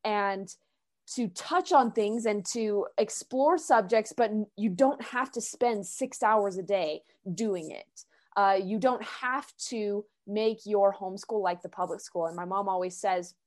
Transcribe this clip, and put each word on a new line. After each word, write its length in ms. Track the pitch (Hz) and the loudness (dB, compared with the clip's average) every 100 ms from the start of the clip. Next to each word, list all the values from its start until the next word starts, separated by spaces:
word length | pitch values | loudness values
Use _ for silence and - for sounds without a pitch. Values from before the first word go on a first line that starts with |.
and 500 | 214 208 202 196 190 - _ _ _ _ - | -2 0 0 -2 -6 -16 _ _ _ _ -10
to 140 | - 220 | -4 -4
touch 440 | - - 339 359 | -4 0 0 6
on 200 | 320 240 | 6 6
things 320 | 226 208 226 | 2 0 0
and 220 | 226 208 190 | 0 -2 -2
to 400 | 240 214 202 - - | -2 0 0 -2 0
explore 600 | 208 - - 262 285 349 | -2 -2 -6 2 2 2
subjects, 540 | - 226 185 220 214 - | 4 4 4 2 0 0
but 140 | 226 | 0
n-, 160 | 214 208 - | 0 -4 -2
you 140 | 214 | -2
don't 320 | 180 269 302 | 4 2 2
have 280 | 240 247 262 | -4 -4 -4
to 80 | 240 | -6
spend 440 | - - 240 214 | -8 0 0 0
six 380 | 190 - 254 - | -6 -6 -6 0
hours 340 | 220 220 202 185 | 2 4 2 -2
a 60 | |
day 400 | 180 196 156 156 _ _ 190 | -2 0 0 -4 _ _ -8
doing 380 | 180 220 180 156 | -4 -2 -2 -6
it. 320 | - - - - _ _ - | -12 -14 -20 -20 _ _ 2
Uh, 200 | 196 196 | 4 4
you 160 | 190 214 | 0 0
don't 240 | 254 247 | 0 0
have 500 | - - 254 262 - - | -6 -6 -4 -4 -6 -12
to 480 | - 233 208 202 208 _ - | -8 -4 -2 -4 -6 _ -6
make 340 | 208 220 220 | 0 0 0
your 300 | 202 208 196 | 0 4 4
homeschool 480 | 196 190 196 - 220 | 4 -8 -10 -4 -2
like 180 | 185 180 | 0 -2
the 60 | 175 | -8
public 320 | - 180 170 | -6 -6 -6
school. 260 | - 175 165 | -8 -4 -4
And 100 | 175 | -4
my 80 | |
mom 240 | 180 190 196 | -4 -2 0
always 280 | 185 180 180 | -2 -2 -2
says 380 | 202 185 180 - | -2 -2 -4 -14